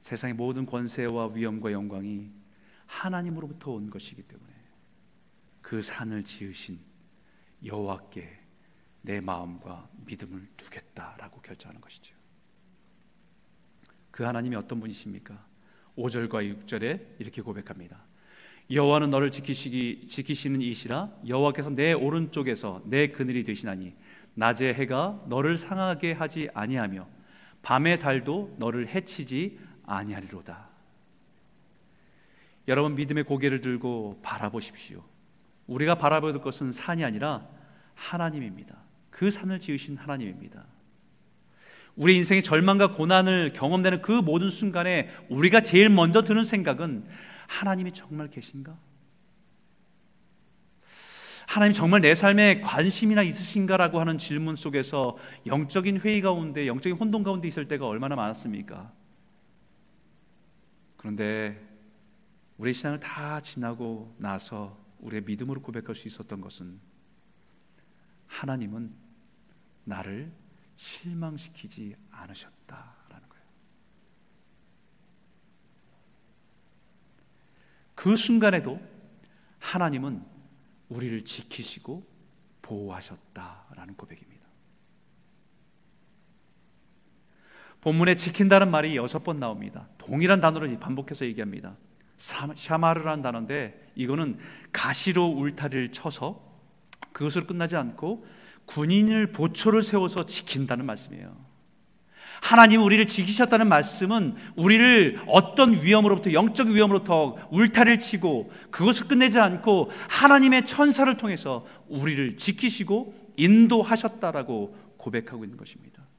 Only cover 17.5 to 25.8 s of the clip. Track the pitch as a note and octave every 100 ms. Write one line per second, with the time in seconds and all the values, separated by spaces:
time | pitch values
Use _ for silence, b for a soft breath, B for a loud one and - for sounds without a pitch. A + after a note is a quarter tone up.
17.5 | G2+ G2+ F#2 F2 - _ b b b b
18.5 | b b C3 C#3+ D3 D3 C3+ C#3 C#3 C#3
19.5 | C3+ C3+ B2 A#2+ - - - C3 C#3+ C#3
20.5 | C3+ A#2+ A2 A2 C3 G#3 - A#2 B2+ C#3+
21.5 | C#3 D3 C3+ D#3 E3 C3+ E3 D#3+ D#3 C3
22.5 | A2+ G#2+ F#2 - C3+ D3 D3 C3 B2 A#2
23.5 | G#2 G#2+ F#2+ F2+ - b b b - A2+
24.5 | A#2 C3 A#2+ B2+ C3 F3 G#3 D#3 B2 D3
25.5 | E3+ - F#3+